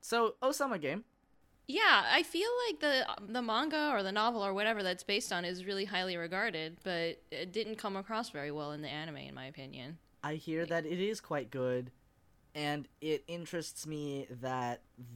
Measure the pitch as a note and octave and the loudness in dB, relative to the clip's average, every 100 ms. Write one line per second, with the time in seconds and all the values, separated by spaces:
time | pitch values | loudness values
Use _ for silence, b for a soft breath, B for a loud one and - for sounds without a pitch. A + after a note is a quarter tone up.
0 | - A#3 A3+ - B3+ D4+ C#4 G#3 D3 E3 | 0 4 4 4 2 2 0 0 -2 -2
1 | A#3 _ _ _ _ _ - C#4+ G#4+ B3 | -6 _ _ _ _ _ -4 4 8 8
2 | A#2 C#4+ F4 E4 G#4+ B4 A#4+ D#4 D4+ C4+ | 8 4 4 0 0 2 0 0 2 4
3 | - - G3+ A#3 A#3 A3 D4+ D4+ D4+ B3+ | 2 -4 -4 -4 0 2 2 2 2 2
4 | F#3+ G3+ A3 A#3+ G3+ G3 G#3+ A3 F#3+ F3+ | 2 4 2 4 0 2 2 2 2 0
5 | - G3+ - F3+ F3 F3+ F#3 G3 F#3+ F#3 | 2 0 2 0 0 -4 -4 -2 0 0
6 | F#3 F3 E3+ F#3 A3+ E3+ D#3+ E3+ - E3+ | 0 -2 -2 0 0 -2 -6 -6 -4 0
7 | E3 D#3+ - - F#3 F#3+ G#3+ G#3+ G#3+ F#3+ | 0 -2 -8 -8 -4 -2 -4 -4 -4 -4
8 | F#3+ A3 A3+ D3+ C#3+ D3 D3 D3 D3+ D3+ | -4 -4 -4 -4 -4 -4 -4 -6 -6 -6
9 | D#3+ C#3+ C3+ C3+ C3 - C3+ C#3 B2+ E3 | -6 -8 -10 -10 -12 -12 -12 -10 -10 -12
10 | _ _ D3 D#3 D#3+ D#3+ E3 E3 D#3 F3 | _ _ -4 -4 -2 -2 0 0 0 0
11 | G3 G#3+ - D3+ A#2 C3+ B2+ B2+ B2+ - | 0 -2 -2 -4 -2 0 0 0 -2 -12
12 | _ _ _ - _ - D3 D3 C#3 _ | _ _ _ -20 _ -4 -2 -2 -6 _
13 | D#3 D3+ - E3+ E3 F3 D3+ - D#3 D#3 | 0 0 -2 -8 -4 -6 -6 -8 -6 -4
14 | D3 C#3 C#3 B2 B2+ B2+ B2 A#2+ - - | -4 -4 -6 -6 -2 0 0 -4 -8 -18
15 | B2 | -16